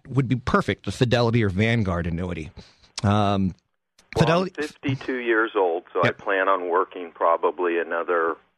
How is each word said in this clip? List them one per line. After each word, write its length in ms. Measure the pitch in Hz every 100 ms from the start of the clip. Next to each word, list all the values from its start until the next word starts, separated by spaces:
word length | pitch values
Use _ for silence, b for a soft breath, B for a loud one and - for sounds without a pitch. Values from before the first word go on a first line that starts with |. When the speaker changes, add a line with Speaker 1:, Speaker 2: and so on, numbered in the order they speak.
| -
Speaker 1:
would 200 | 127 120
be 80 | 123
perfect, 500 | - 202 135 98 -
the 60 |
Fidelity 520 | - 120 120 120 120
or 60 | 104
Vanguard 580 | 90 110 117 95 87 85
annuity. 440 | 85 92 85 76 - B B B -
Um, 520 | 101 104 101 101 95 - _ _ _ _ - -
Speaker 2:
Well, 80 |
Speaker 1:
Fidelity 300 | 156 170 185 -
Speaker 2:
I'm 60 | 147
fifty-two 500 | - 147 135 - 127
years 340 | 120 110 113 104
old, 280 | 90 85 -
so 80 | 95
Speaker 1:
Yep. 160 | 117 -
Speaker 2:
I 40 |
plan 240 | 107 98 95
on 220 | 95 90
working 420 | 87 92 92 85
probably 640 | - 90 82 92 82 87 85
another 560 | 82 85 80 85 82 78 _